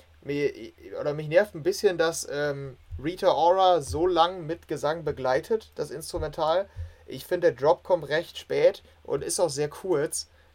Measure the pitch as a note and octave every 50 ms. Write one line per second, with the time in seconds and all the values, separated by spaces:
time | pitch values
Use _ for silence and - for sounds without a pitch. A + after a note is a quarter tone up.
0 | _ _ _ _ _ - C#3+ C#3+ D3 C3+ C3+ - A2+ A2+ - _ - G2 G2+ -
1 | C3 D3 D3 D3+ D#3 D3 D#3 F3+ G#3 G#3 - D#3+ C#3 E3+ G3+ - - G3+ F3+ E3+
2 | E3 E3 E3+ - - - C#3 C#3+ D3 D3 C#3 C#3 C#3 C3+ B2 - - - - -
3 | B2+ D#3 F#3 - G3+ F3+ C#3 C#3 D#3 E3+ F#3 F#3+ F#3 F#3 F3+ D#3+ C#3 - C3+ D3+
4 | E3+ F#3 F3 D#3+ E3 F3 F#3+ F#3 D#3+ D3 E3+ F3 - - D#3+ C3+ C3 D3 D#3+ E3+
5 | D#3 D#3 - C3 C3 B2+ B2+ B2+ - - A3+ A3 - - _ - D3 D3 A#2+ D3+
6 | D#3 - - E3+ D#3+ D3+ D3+ - D#3 D#3 E3 F#3 G3+ - - - - - - _
7 | - - - C3+ - - F3+ F3 F3 E3 C3 A#2+ C3+ D3+ F3 - _ - F#3 E3+
8 | D3+ C#3 D3 D#3+ E3 - - - - - C#3 C#3+ D3+ F3+ G#3 - - - _ _
9 | _ - C3+ C#3 - - - - F#3 D#3+ C3 C#3 D3 D3 - - - F#3+ F3 C#3
10 | D3 E3 - - - - _ _ _ _